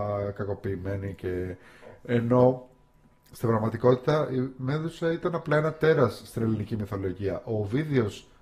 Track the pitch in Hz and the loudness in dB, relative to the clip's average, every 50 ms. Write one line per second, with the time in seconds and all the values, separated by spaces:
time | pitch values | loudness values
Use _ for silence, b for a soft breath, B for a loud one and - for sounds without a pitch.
0 | 101 104 104 101 101 101 98 - 104 98 101 95 - 98 98 87 92 98 101 98 | -2 -2 -2 -2 -4 -4 -6 -6 -6 -6 -6 -6 -4 -6 -6 -4 -6 -6 -6 -6
1 | 98 101 95 - - 92 90 90 90 92 87 - B B B B B B B B | -6 -8 -8 -6 -6 -4 -4 -4 -4 -6 -8 -12 B B B B B B B B
2 | B - 120 120 113 117 123 123 123 127 131 127 - - - _ _ _ _ _ | B -2 0 0 2 4 6 6 6 6 4 2 -6 -16 -20 _ _ _ _ _
3 | _ _ _ _ _ - - - - 113 113 110 110 113 110 110 - 123 131 127 | _ _ _ _ _ -20 -12 -4 0 2 2 2 2 -2 -2 4 4 4 4 4
4 | - 156 147 156 147 - 131 127 127 - - - 131 127 147 156 160 165 - - | 2 0 0 0 0 0 -2 -4 -4 -4 -6 -6 -4 -4 -2 -2 -4 -6 -6 -2
5 | 170 165 165 165 170 180 165 160 - - 147 151 156 156 151 - 156 156 160 147 | -2 -2 -2 0 -2 -2 -2 -2 -2 2 2 2 2 0 -2 2 4 4 6 6
6 | 127 110 - - - - - 117 113 110 110 104 101 - 117 104 101 - 104 98 | 4 2 2 -4 -14 -10 -6 -2 0 0 0 0 -2 -4 -4 -6 -4 -4 -4 -4
7 | 95 95 90 92 101 95 87 - - - 113 107 104 98 113 143 160 151 143 127 | -4 -4 -4 -2 -4 -4 -4 -4 -6 -4 -4 -2 -2 -2 -2 -2 -2 2 2 2
8 | 110 101 - - - b b b | 2 0 -2 -8 -18 b b b